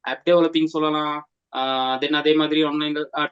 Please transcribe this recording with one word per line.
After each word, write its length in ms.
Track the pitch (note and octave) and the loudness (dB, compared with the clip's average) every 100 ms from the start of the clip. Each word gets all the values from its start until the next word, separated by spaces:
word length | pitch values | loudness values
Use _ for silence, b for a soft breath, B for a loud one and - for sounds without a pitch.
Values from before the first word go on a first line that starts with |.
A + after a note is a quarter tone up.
ஆப் 200 | - C3 - | -10 -4 2
டெவலப்பிங் 340 | F3 E3 E3 | 4 4 2
சொல்லலாம், 640 | D#3 D#3+ D#3 D3+ D3+ D3 - _ _ C3 | 0 0 -2 -2 -4 -6 -10 _ _ -6
ஆ, 380 | C3 C3 C3 C3 | -2 -2 -2 -2
then 140 | C#3+ | -2
அதே 220 | D3+ D3+ | 0 2
மாதிரி 300 | D#3 D3+ D#3 | 2 2 2
ஆன்லைன்ல, 400 | D3+ D3 D3+ D3+ D3+ D#3 | 0 0 -4 -4 -6 -4
ஆ, 120 | D3 | -4